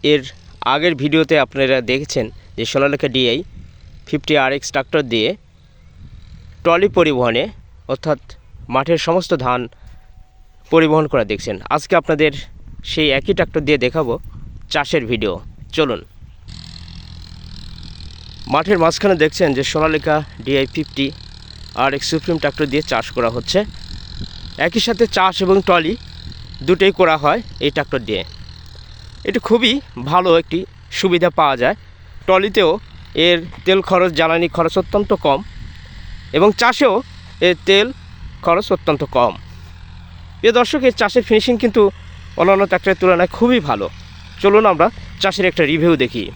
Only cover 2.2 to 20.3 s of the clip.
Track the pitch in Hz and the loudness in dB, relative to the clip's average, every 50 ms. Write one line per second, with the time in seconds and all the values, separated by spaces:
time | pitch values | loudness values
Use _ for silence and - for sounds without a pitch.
2.2 | 113 110 - - - - - - 117 113 - 135 139 143 143 143 - 139 117 131 | -4 -4 -8 -16 -20 -16 -8 -8 -8 -2 0 0 2 2 0 0 -2 0 0 2
3.2 | 127 120 117 143 185 - - - - - - - - - - - - - - 147 | 2 2 0 -2 -4 -10 -16 -18 -20 -20 -20 -20 -20 -20 -20 -20 -8 -6 -6 -4
4.2 | - - 151 147 131 131 139 143 - - - 143 131 - - 156 143 123 117 113 | -2 0 2 2 2 2 0 -4 -6 -4 -4 -4 -4 0 -2 -2 0 0 0 0
5.2 | 107 131 196 - _ _ _ _ - - - - - - - - - - - - | 0 0 -2 -4 _ _ _ _ -20 -20 -20 -20 -20 -20 -20 -20 -20 -20 -20 -20
6.2 | - - - - - - - - - 170 165 175 196 208 - 185 170 156 143 123 | -20 -20 -20 -20 -20 -20 -20 -4 0 2 2 4 2 2 4 4 2 4 2 2
7.2 | 123 120 113 120 156 220 - - - - - - - - 131 - - 156 151 127 | 0 2 2 0 -2 -2 -8 -16 -20 -20 -20 -20 -8 -8 -8 -6 -2 -4 -4 -4
8.2 | - - - - _ - - - - - 120 131 139 156 170 156 - 165 165 185 | -4 -20 -20 -20 _ -20 -20 -20 -12 -2 -2 -2 2 2 0 0 2 0 0 0
9.2 | 175 - 175 147 127 127 123 123 123 113 - - - - - - - - - - | 0 0 -2 -2 0 -2 -2 -2 -4 -8 -12 -18 -20 -20 -20 -20 -20 -20 -20 -20
10.2 | - _ _ - - - - - - - 160 165 160 151 156 156 156 143 - 131 | -20 _ _ -20 -20 -20 -20 -20 -6 2 4 4 4 6 4 2 2 2 0 0
11.2 | 110 101 107 95 - 120 101 92 95 - - 151 - - 143 135 131 - 165 147 | 0 0 -4 -6 -4 -8 -8 -8 -4 -4 -4 -4 0 2 0 0 2 2 0 2
12.2 | 156 151 139 139 - - - - - - - - - - - 165 156 151 135 135 | 2 0 0 -4 -14 -14 -18 -20 -20 -18 -18 -14 -10 -6 -2 0 2 2 2 0
13.2 | - - 190 160 170 - - 160 147 131 151 135 127 127 123 160 151 120 117 165 | 0 -2 0 0 -2 -2 -2 -4 0 2 2 2 2 0 0 -2 -2 -2 -4 -6
14.2 | - - - - - - - - - - - 156 143 - - 156 123 110 120 110 | -6 -14 -16 -16 -16 -16 -16 -16 -12 -4 -2 -2 -2 0 -2 -2 0 -2 -2 -2
15.2 | 110 101 87 87 - - - - - - - 160 156 135 113 85 - - - - | -2 -4 -4 -6 -10 -16 -18 -18 -20 -8 -2 -2 0 0 0 -6 -8 -14 -20 -20
16.2 | - - - - - - 85 82 80 - 50 50 50 50 50 50 50 50 50 50 | -20 -20 -20 -20 -18 -18 -18 -18 -18 -18 -18 -18 -18 -18 -18 -18 -18 -18 -18 -18
17.2 | 50 50 50 50 50 50 50 50 50 50 50 - - - - - - - - - | -18 -18 -18 -18 -16 -16 -16 -16 -14 -16 -16 -16 -16 -16 -16 -16 -16 -16 -16 -18
18.2 | - - - - - - 127 147 160 180 208 175 165 165 170 - - 202 185 160 | -18 -20 -18 -16 -8 -2 -2 -2 2 2 2 4 4 2 2 2 2 2 4 4
19.2 | 156 156 - - 185 151 135 127 139 - - 156 156 156 156 151 - 160 151 151 | 2 0 2 2 0 2 2 0 -2 -2 -2 0 0 0 0 0 0 0 0 0
20.2 | 147 - | -2 -6